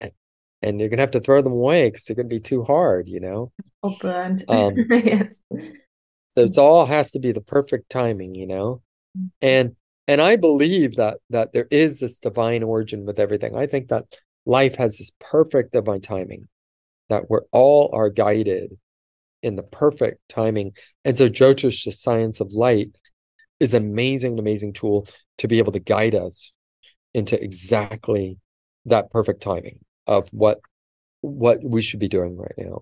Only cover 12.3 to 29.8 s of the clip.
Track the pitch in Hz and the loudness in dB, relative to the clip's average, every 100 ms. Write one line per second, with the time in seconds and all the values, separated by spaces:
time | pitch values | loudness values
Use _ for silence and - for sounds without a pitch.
12.3 | 107 113 117 113 110 110 107 101 101 101 | -2 0 0 -2 -2 -4 -8 -8 -2 -2
13.3 | 104 113 110 139 139 127 117 - - _ | -2 -4 -4 -2 -4 -2 -4 -6 -20 _
14.3 | _ - 127 135 - 117 - - _ - | _ 0 2 2 2 -4 -4 -18 _ -2
15.3 | 151 156 135 117 120 107 95 - 95 92 | 0 2 0 0 -2 -2 -6 -6 -8 -8
16.3 | 98 104 _ _ _ _ _ - 107 - | -14 -20 _ _ _ _ _ -4 -4 0
17.3 | 110 - 120 135 147 147 110 107 104 104 | -4 0 4 6 6 4 2 -2 0 0
18.3 | 107 101 92 95 95 _ _ _ _ _ | 0 0 -4 -6 -16 _ _ _ _ _
19.3 | _ 120 95 95 - 147 147 113 - _ | _ -8 -8 -12 -2 -2 0 -4 -4 _
20.3 | - 110 107 98 - - _ 139 123 127 | -4 -2 -2 -6 -12 -20 _ -4 2 2
21.3 | - 131 135 131 - 113 - 131 117 113 | 6 4 4 0 -2 -10 -6 -2 -2 -2
22.3 | - 98 104 123 110 104 _ _ _ _ | -4 -6 0 2 2 -2 _ _ _ _
23.3 | _ _ - 127 117 107 104 127 135 123 | _ _ -4 0 0 0 -2 -2 -2 -4
24.3 | 113 107 104 104 101 107 104 101 _ _ | -4 -2 -4 -6 -6 -2 -2 -2 _ _
25.3 | - 110 113 104 98 95 107 113 104 90 | -10 -2 0 0 -2 -2 0 2 -2 -4
26.3 | - - _ _ _ _ _ _ 120 104 | -12 -18 _ _ _ _ _ _ -6 -2
27.3 | 113 101 92 - 113 104 110 - 104 95 | -4 -4 -10 -2 -2 -2 -10 -4 -4 -4
28.3 | 92 _ _ _ _ 117 110 - 113 107 | -10 _ _ _ _ 0 0 0 -4 -2
29.3 | 98 101 87 95 - | -4 -4 -6 -8 -20